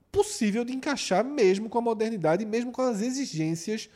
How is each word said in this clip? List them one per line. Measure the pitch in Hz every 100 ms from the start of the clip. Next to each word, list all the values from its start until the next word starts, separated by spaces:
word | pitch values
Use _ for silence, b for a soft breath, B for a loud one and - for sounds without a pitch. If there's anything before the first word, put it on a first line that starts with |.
| _
possível | 392 415 - 208 208
de | 240
encaixar | 262 302 262 - 185 247
mesmo | 294 190 196 220
com | 240
a |
modernidade | 233 220 220 226 156 170
e | 220
mesmo | 226 247
com | 247
as | 254 208
exigências | 240 262 269 160 160 165 - 220 -